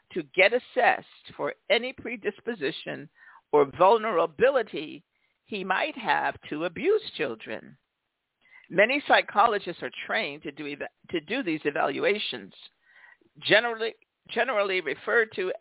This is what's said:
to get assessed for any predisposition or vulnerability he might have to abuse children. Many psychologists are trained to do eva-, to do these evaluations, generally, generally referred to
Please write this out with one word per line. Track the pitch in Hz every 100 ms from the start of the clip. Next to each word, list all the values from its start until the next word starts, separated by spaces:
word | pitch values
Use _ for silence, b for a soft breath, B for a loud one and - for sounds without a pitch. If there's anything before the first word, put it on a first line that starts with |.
| _
to | 147 139 185
get | 202
assessed | 240 - 254 190 - - _ - -
for | 143 - -
any | 226 254
predisposition | - 226 233 208 - - 220 143 - 156 135 147 B B B _
or | 147 139 147
vulnerability | 185 226 220 170 165 151 247 277 214 165 151 131 _ _ _ _ _
he | 208
might | 190 190 311 294
have | 196 147 139 - -
to | 151 175
abuse | 170 320 427 - -
children. | 139 113 - 107 - 143 _ _ _ _ _ _ b b b
Many | - 226 285 -
psychologists | 214 - 214 233 202 185 -
are | 135 - -
trained | 208 170 143
to | 156
do | 143 147
eva-, | 143 139 _ -
to | 170
do | 156 247
these | 190 156
evaluations, | 147 143 151 135 160 208 - 120 95 - - _ b b b b _ 147
generally, | 147 202 240 220 226 - _ _ -
generally | 247 247 214 202 185
referred | 156 - - 226 220 -
to | 185 -